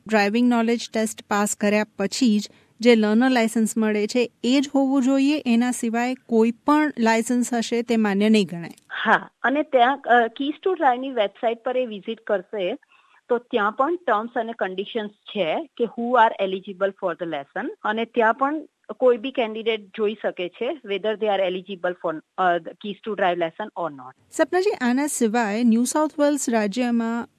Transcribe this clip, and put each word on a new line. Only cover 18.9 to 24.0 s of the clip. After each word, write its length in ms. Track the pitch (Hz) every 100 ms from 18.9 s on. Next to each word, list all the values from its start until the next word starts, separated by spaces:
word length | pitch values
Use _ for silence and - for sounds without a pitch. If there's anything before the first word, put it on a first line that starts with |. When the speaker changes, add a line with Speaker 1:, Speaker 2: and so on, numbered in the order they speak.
| 226
Speaker 2:
કોઈ 200 | 254 240
બી 140 | 254
કેન્ડિડેટ 500 | 262 226 220 220 220 196 -
જોઈ 160 | 208 220
શકે 280 | 208 175 180
છે 160 | - 233 320 208
whether 280 | 196 208 208
they 120 | 214
are 140 | 196 190
eligible 480 | 185 180 190 180 175 175
for, 160 | 156 - -
અ, 200 | 185 175
the 120 | 165
Keys 260 | - 208 196 233
to 120 | 196
Drive 160 | 190 175
lesson 300 | 165 - 214
or 260 | - 170
not. 240 | 139